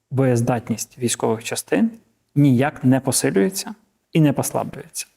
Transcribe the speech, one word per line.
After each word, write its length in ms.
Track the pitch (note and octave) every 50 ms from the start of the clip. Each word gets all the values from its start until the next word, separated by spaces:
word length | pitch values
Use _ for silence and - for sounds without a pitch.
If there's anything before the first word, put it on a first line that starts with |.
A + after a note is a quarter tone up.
| _ -
боєздатність 880 | C#3 B2+ C3+ B2+ B2 A#2+ A#2+ B2 B2+ A#2 - - A#2 G#2+ - - _ -
військових 460 | B2+ A#2 - - - A#2+ A2+ A2 -
частин 480 | - B2 - - - - F3 A3 A3+ - - _ _ _ _ _ _ -
ніяк 480 | D3 C#3+ C#3+ B2+ A#2 C3+ D3 - - -
не 160 | B2+ C3 C3
посилюється 760 | B2+ - B2 - - C3+ - G3 G3 F#3+ F#3 - - - A3 _ _ _ _ _ _ _ -
і 80 | E3
не 120 | D#3 D3 C3+
послаблюється. 720 | D3 - - - C3 A2+ A2 - - - - - - - - _